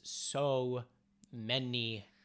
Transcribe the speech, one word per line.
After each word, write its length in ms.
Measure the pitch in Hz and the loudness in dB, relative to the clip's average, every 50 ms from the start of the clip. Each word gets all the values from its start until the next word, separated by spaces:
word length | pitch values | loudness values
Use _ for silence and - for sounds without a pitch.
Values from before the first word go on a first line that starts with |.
| - | -10
so 800 | - - - - - - 139 143 143 135 127 127 123 123 123 117 - _ _ _ _ _ _ - - | -10 -8 -4 -4 -2 0 2 2 4 4 4 2 2 0 -2 -4 -8 _ _ _ _ _ _ -20 -12
many 760 | - 120 110 110 123 131 131 123 123 120 117 113 113 104 95 - _ _ | -10 -8 -2 0 2 2 2 0 0 0 0 0 -2 -6 -10 -14 _ _